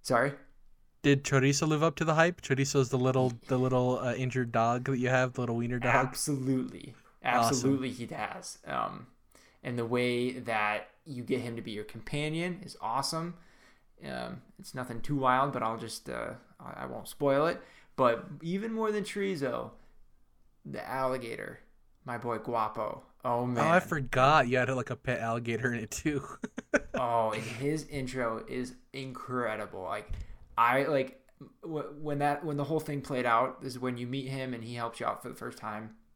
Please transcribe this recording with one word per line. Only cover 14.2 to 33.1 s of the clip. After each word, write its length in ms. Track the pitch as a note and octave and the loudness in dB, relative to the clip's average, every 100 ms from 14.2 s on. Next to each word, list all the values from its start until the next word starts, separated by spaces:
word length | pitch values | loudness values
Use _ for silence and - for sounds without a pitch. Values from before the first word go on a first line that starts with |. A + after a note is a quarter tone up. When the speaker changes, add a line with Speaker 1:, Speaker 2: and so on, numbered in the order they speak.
| A#2+ B2 - - | -8 -12 -16 -20
Speaker 1:
it's 140 | - | -14
nothing 280 | C3 B2 A2+ | -10 -8 -6
too 140 | - C#3+ | -2 2
wild, 340 | C3 B2+ C#3 | 4 4 4
but 100 | B2 | 0
I'll 140 | A2 A2+ | -2 -4
just, 320 | A2+ - - | -8 -10 -8
uh, 240 | - - B2 - - | -6 -6 -8 -16 -18
I, 240 | - - | -14 -10
I 20 | |
won't 220 | C3 A2+ G#2+ | -10 -10 -12
spoil 400 | - C#3+ C#3 D#3+ | 0 2 4 2
it. 140 | F3 - - - | 0 -10 -20 -12
But 300 | - B2+ A#2 - C#3+ | 2 4 4 -6 -10
even 300 | E3 F#3+ A3+ | -6 -4 -4
more 180 | A3 A3 | -2 0
than 120 | G#3 | 0
Chorizo, 680 | F#3+ G#3 G3 E3+ C3 A#2+ A#2+ - - - - _ _ _ _ _ | -4 -2 -2 0 -2 -2 -6 -14 -20 -20 -20 _ _ _ _ _
the 220 | - - - | -10 -10 -6
alligator, 720 | C3 C3 C3 A#2 - - - - _ _ _ | -2 0 0 -6 -8 -8 -12 -20 _ _ _
my 120 | C3 A#2+ | -8 -6
boy 200 | A#2+ A2 | -4 -4
Guapo. 680 | A#2 A#2 G#2+ A2+ G#2+ - - _ | -2 0 0 -2 -4 -6 -14 _
Oh, 140 | B2 A#2+ | 0 0
Speaker 2:
Oh, 40 | |
I 20 | |
Speaker 1:
man. 360 | B2 A#2+ D3+ F3 | 2 2 6 4
Speaker 2:
forgot 680 | - D#3+ B2+ B2+ C3 D#3 B2 | 4 -2 0 6 8 8 6
you 100 | B2+ | 4
had, 120 | B2 | 2
like, 200 | B2+ A#2 | 0 -4
a 60 | |
pet 240 | A#2+ - B2 | -6 -2 -2
alligator 540 | A#2 A#2+ A#2 A2+ B2+ | 0 -2 -2 0 0
in 60 | A#2+ | -2
it, 120 | G#2+ | -6
too. 320 | - D#3 C#3+ - | -4 -2 -2 -4
<laughs> 40 | - - - - C#4+ - | -12 -12 -12 0 0 0
Speaker 1:
Oh, 360 | - B2 A#2 A2 | -2 2 4 4
and 100 | A2 | 0
his 440 | A2 A2 C#3+ D#3 D3 | -6 -4 -2 -2 -4
intro 560 | C#3+ B2+ C3 A#2 A2 - | -6 -4 -2 -2 -2 -6
is 260 | B2+ B2 - _ | -6 -6 -10 _
incredible. 880 | C3+ C3 B2 - B2+ A#2 G#2+ G2+ F#2+ | -10 -10 -10 -6 -2 -2 -4 -6 -8
Like, 280 | F2+ G#2+ - - - - - - | -6 -6 -6 -8 -8 -14 -4 4
I, 260 | A#2 C3 | 6 6
like, 380 | C#3+ C#3 C3 - _ _ - _ | 4 2 0 -6 _ _ -20 _
w-, 320 | E3 D#3 - - | -6 -6 -6 -8
when 180 | D3+ C#3+ | -4 0
that, 240 | D3 C#3+ | 2 0
when 140 | E3 D3 | -2 -2
the 60 | |
whole 140 | C#3+ D#3+ | 0 -2
thing 200 | D#3 C#3+ | -2 -6
played 240 | C3 | -2